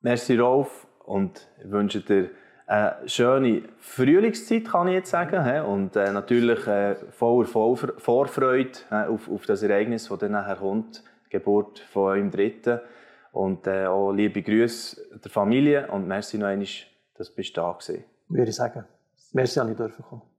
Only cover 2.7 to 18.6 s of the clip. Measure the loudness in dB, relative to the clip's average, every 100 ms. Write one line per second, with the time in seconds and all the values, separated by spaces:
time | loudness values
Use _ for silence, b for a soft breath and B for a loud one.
2.7 | 0 0 -2 -8 0 2 4 2 0 -2
3.7 | -20 -16 0 4 6 4 0 -2 -2 0
4.7 | 0 2 0 -2 -4 -2 0 0 0 0
5.7 | -2 -2 0 0 0 2 2 4 2 0
6.7 | 0 0 -2 -8 -2 2 4 2 2 2
7.7 | 0 -2 -6 0 2 2 0 2 2 0
8.7 | -6 -6 -4 -2 -4 -4 -10 -2 -2 2
9.7 | 2 0 -4 -6 -6 -2 -4 -4 -6 -4
10.7 | -4 -4 -12 b b _ -6 2 0 0
11.7 | -8 -8 0 2 2 0 0 -2 0 -2
12.7 | -2 B B B B B -4 -2 -2 -4
13.7 | -2 0 0 0 2 0 0 0 2 2
14.7 | -2 -14 -16 -20 -20 -8 -2 2 4 4
15.7 | 2 0 -6 -4 -6 -6 -4 -2 -2 -6
16.7 | -10 -18 _ _ _ -16 -10 -8 -4 -4
17.7 | -6 -10 -12 -12 _ _ 0 0 0